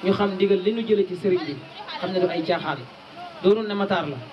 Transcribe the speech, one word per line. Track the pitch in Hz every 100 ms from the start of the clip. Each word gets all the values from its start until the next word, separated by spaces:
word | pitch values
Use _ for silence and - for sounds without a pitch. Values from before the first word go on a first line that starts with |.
ñu | 185
xam | 190 202
ndigal | 190 196 196
li | 185
ñu | 226 226
jële | 208 180
ci | 180
sëriñ | 202 180 156
bi, | 143 - - - 311
xam | 180
ne | 185
du | 180
ay | 170
caaxaan. | 160 170 156 135 120 - - - - -
Doonul | 185 214 220
ne |
Matar | 202 196 185 151
la | 131 120